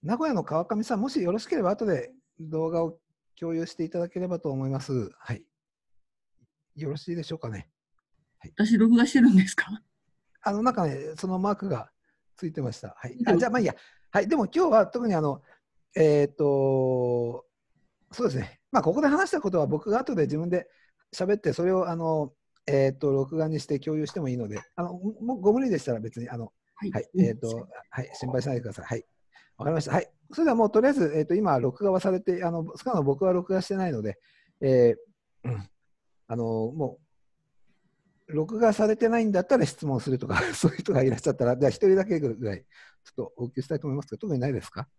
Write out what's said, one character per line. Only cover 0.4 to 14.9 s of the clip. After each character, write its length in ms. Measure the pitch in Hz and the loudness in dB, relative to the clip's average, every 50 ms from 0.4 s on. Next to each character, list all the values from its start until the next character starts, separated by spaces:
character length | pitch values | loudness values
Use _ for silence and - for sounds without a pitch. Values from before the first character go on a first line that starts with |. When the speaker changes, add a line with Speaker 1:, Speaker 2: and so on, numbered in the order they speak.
| 151 | -2
Speaker 1:
川 220 | - 147 160 175 | -2 -2 -2 -2
上 180 | 170 220 208 226 | -2 -4 -4 -2
さ 120 | - 247 | -2 -2
ん、 40 | 196 | -2
も 80 | 214 277 | -2 -2
し 140 | - 311 | -2 -2
よ 100 | 190 170 | 0 0
ろ 80 | 180 220 | -2 -2
し 80 | - - | -2 -4
け 80 | 370 | -2
れ 80 | 302 208 | 0 0
ば 60 | 175 | 0
後 160 | 202 208 233 | 0 0 0
で 260 | 208 175 131 120 - - _ _ _ _ _ | -2 -2 -2 -2 -8 -14 _ _ _ _ _
動 280 | 160 156 156 156 160 160 | -14 -8 -4 -4 -4 -2
画 140 | 165 165 165 | 0 -2 -2
を 160 | 165 165 165 _ _ _ _ _ _ _ _ | -2 -4 _ _ _ _ _ _ _ _ _
共 140 | 170 165 165 | -8 -6 -4
有 120 | 165 165 | -4 -6
し 80 | 165 - | -6 -6
て 120 | _ 165 | _ -8
い 40 | 160 | -6
た 100 | - 175 | -4 -6
だ 100 | 175 175 | -6 -4
け 100 | _ 180 | _ -8
れ 80 | 180 180 | -6 -4
ば 100 | 180 165 | -6 -6
と 120 | - 151 | -4 -6
思 160 | 139 131 135 135 | -4 -4 -4 -4
い 20 | |
ま 120 | 135 135 | -4 -4
す。 300 | 131 - 139 127 110 95 - _ | -4 -4 -4 -4 -4 -4 -10 _
は 160 | - - 117 | -10 -10 -10
い。 120 | 101 - _ _ _ _ _ _ _ _ _ _ _ _ _ _ _ _ _ _ _ _ _ _ _ _ _ _ | -10 -10 _ _ _ _ _ _ _ _ _ _ _ _ _ _ _ _ _ _ _ _ _ _ _ _ _ _
よ 140 | 147 151 139 | -10 -8 -8
ろ 80 | 147 143 | -8 -8
し 120 | - - | -8 -8
い 60 | 170 | -8
で 80 | 170 156 | -8 -8
し 80 | - | -8
ょ 60 | 160 160 | -10 -10
う 20 | |
か 100 | - 120 | -8 -10
ね。 200 | 110 95 - _ _ _ _ _ _ _ _ _ _ _ _ _ _ _ | -10 -10 -12 _ _ _ _ _ _ _ _ _ _ _ _ _ _ _
は 100 | _ - | _ -20
い。 40 | _ - | _ 0
Speaker 2:
私、 200 | 208 214 233 202 | 2 4 6 6
録 160 | 220 226 240 233 | 6 6 8 6
画 100 | 240 277 | 6 6
し 60 | - | 6
て 80 | 277 | 8
る 80 | 233 247 | 8 10
ん 80 | 196 185 | 10 8
で 100 | 190 190 | 6 6
す 80 | - | 0
か？ 260 | - - - 202 214 _ _ _ _ _ _ _ _ _ _ _ _ | -4 -4 -4 -6 -14 _ _ _ _ _ _ _ _ _ _ _ _
Speaker 1:
あ 100 | - 208 | -4 -4
の、 100 | 202 208 | -2 0
な 100 | 220 254 | 0 0
ん 20 | 247 | 2
か 120 | 233 180 156 | 2 0 0
ね、 260 | 135 135 139 156 160 156 | -2 -4 -8 -10 -10 -8
そ 80 | - 185 | -6 -4
の 120 | 185 185 | -2 0
マ 120 | 185 202 | 0 0
ー 40 | 202 | -2
ク 140 | 202 - 196 | -2 -2 -4
が 200 | 156 117 - _ _ _ _ _ _ _ _ _ _ | -4 -4 -6 _ _ _ _ _ _ _ _ _ _
つ 100 | _ - | _ -10
い 60 | 165 | -8
て 100 | 156 - | -6 -4
ま 120 | 135 120 107 | -6 -6 -8
し 80 | - | -10
た。 140 | - 107 - - | -14 -18 -16 -14
は 100 | - 123 | -14 -14
い。 40 | |
Speaker 2:
見 80 | 123 247 | -6 -2
て 120 | 240 220 | 2 4
み 40 | 202 | 4
Speaker 1:
あ、 20 | 170 | 6
じ 80 | - | 4
ゃ 20 | - | 4
あ、 40 | |
ま 60 | 214 247 | 2 2
あ 20 | |
い 20 | 220 | 2
い 20 | |
や。 100 | 156 - - - - _ _ _ _ | 0 -2 -4 -12 -20 _ _ _ _
は 100 | - 196 | 0 0
い。 60 | - 196 | 2 2
で 80 | 330 | 2
も 120 | 302 220 - | 2 0 0
今 180 | - 311 370 | 2 2 2
日 60 | 330 | 6
は 160 | 240 220 196 | 6 6 4
特 200 | - | 4